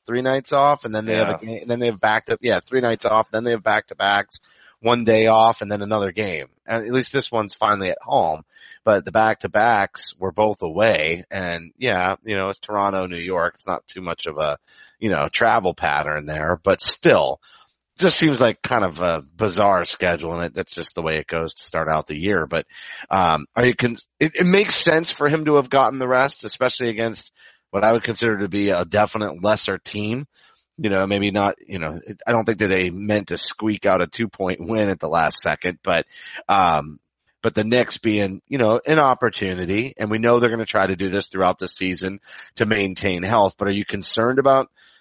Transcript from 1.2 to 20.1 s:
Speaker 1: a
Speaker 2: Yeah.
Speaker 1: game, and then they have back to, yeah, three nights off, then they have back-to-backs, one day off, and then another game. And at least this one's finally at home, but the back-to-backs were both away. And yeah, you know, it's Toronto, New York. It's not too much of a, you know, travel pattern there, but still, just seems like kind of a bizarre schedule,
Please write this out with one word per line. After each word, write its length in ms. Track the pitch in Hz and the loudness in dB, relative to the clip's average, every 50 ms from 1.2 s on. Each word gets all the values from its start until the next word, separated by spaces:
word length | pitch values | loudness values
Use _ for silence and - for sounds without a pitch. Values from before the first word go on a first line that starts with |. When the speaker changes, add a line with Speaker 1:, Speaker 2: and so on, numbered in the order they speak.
| 110 - | 0 0
Speaker 1:
a 100 | 85 80 | -2 -4
Speaker 2:
Yeah. 80 | 110 113 | -8 -10
Speaker 1:
game, 120 | 113 107 | -12 -10
and 80 | - 117 | -6 -4
then 100 | 120 120 | -2 -2
they 80 | 123 117 | 0 -2
have 120 | 110 92 | 0 0
back 280 | - 107 107 110 - - | 0 0 0 0 -2 -2
to, 100 | 117 - | -4 -2
yeah, 180 | - 120 101 90 | 0 0 0 0
three 220 | - - 127 127 | -2 -2 -2 0
nights 240 | 123 117 113 - - | 0 0 0 -2 0
off, 260 | 113 107 110 110 - | 2 2 2 2 0
then 120 | - 110 120 | -2 -4 -2
they 80 | 120 | -2
have 120 | 117 107 - | -2 0 0
back-to-backs, 760 | 110 104 110 - _ - - 101 101 101 101 101 - - - - _ _ _ _ - _ _ | 0 0 0 -2 _ -6 -2 0 2 2 2 0 -2 -8 -18 -20 _ _ _ _ -20 _ _
one 260 | 110 117 120 120 117 | 0 2 2 2 4
day 220 | 113 110 110 110 110 | 4 4 6 6 6
off, 340 | 110 113 113 113 113 - | 6 6 6 6 4 2
and 100 | 107 101 | -2 -6
then 120 | 104 101 101 | -6 -6 -4
another 280 | 101 110 107 101 98 | -2 -2 0 0 -2
game. 360 | 87 107 107 98 87 76 76 - _ _ _ | -2 -4 -4 -4 -6 -6 -8 -12 _ _ _
And 180 | - 113 117 107 | -6 -4 -4 -4
at 80 | 113 | -2
least 220 | 123 131 120 - - | -2 -2 -2 -2 -4
this 180 | 139 123 - | -4 -4 -2
one's 220 | 120 113 104 98 - | -2 -4 -4 -4 -2
finally 380 | - 107 104 104 98 95 92 | 0 2 2 2 2 0 -2
at 80 | - - | -4 -4
home, 400 | - 113 139 131 95 80 78 78 78 _ _ - - - - - _ | -4 -2 0 2 2 0 -2 -4 -10 _ _ -20 -20 -20 -20 -2 _
but 220 | 110 104 98 76 | 2 2 2 2
the 60 | - | 0
back-to-backs 1040 | 80 85 95 104 110 - - 92 - 104 110 120 117 101 98 - - - - - - - | 0 2 2 2 0 -2 -6 -4 0 2 2 4 4 2 0 -2 -4 -8 -10 -10 -8 -8
were 140 | 92 95 | -8 -4
both 320 | 80 - 107 107 104 - 92 | -2 0 0 0 0 -2 -6
away. 600 | 82 80 92 107 113 98 78 76 80 85 90 90 - | -4 0 2 2 4 4 2 0 -2 -4 -6 -8 -10
And 420 | - 98 92 87 85 82 85 82 - _ | -10 -8 -6 -6 -6 -8 -10 -14 -10 _
yeah, 380 | 127 123 101 90 90 92 95 - _ | -2 -2 0 0 0 -2 -2 -4 _
you 120 | 110 104 | -6 -4
know, 140 | 95 95 98 | -2 -2 -4
it's 100 | 98 - | -6 -8
Toronto, 460 | - - 107 104 98 101 95 95 92 | -10 -6 -2 -2 0 0 0 -2 -4
New 120 | 90 87 87 | -4 -6 -8
York. 360 | 85 92 92 87 85 87 - | -6 -4 -2 -2 -2 -2 -4
It's 120 | - - 98 | -8 -8 -8
not 200 | 87 - - - | -8 -8 -8 -12
too 140 | - 92 | -16 -12
much 240 | 92 87 82 - - | -10 -8 -8 -8 -8
of 120 | 85 76 73 | -8 -6 -4
a, 200 | 78 73 73 - _ _ _ - - - _ _ | -2 -2 -4 -6 _ _ _ -20 -20 -20 _ _
you 120 | 104 107 | -4 -2
know, 200 | 90 76 71 73 | 0 0 -2 -2
travel 460 | - - 117 113 117 117 95 90 82 | -2 0 2 2 2 2 2 -2 -2
pattern 500 | - - 80 71 73 76 76 76 76 73 | -2 -2 -2 0 -2 -2 -2 -4 -6 -6
there, 340 | 73 76 78 78 82 90 80 - | -6 -8 -4 -2 -2 -2 0 0
but 180 | 98 92 - | 0 0 2
still, 580 | - - - - - 170 120 90 71 65 69 - _ _ - - _ _ _ _ _ _ _ - | 0 -2 -2 2 4 4 4 4 4 0 -2 -6 _ _ -20 -20 _ _ _ _ _ _ _ 0
just 200 | 165 165 - - | 2 2 2 4
seems 240 | 165 156 143 117 | 2 2 4 4
like 220 | 131 113 104 - - | 4 2 2 0 -2
kind 200 | - 127 117 101 | -2 0 2 2
of 160 | 90 78 73 | 0 0 -2
a 220 | 90 87 82 80 | 0 0 0 -2
bizarre 640 | 67 69 82 85 110 104 85 98 104 101 95 90 85 | -4 -10 _ -4 -2 -2 2 2 4 4 4 4 2
schedule, 480 | - - - 95 90 | -2 -4 -2 0 0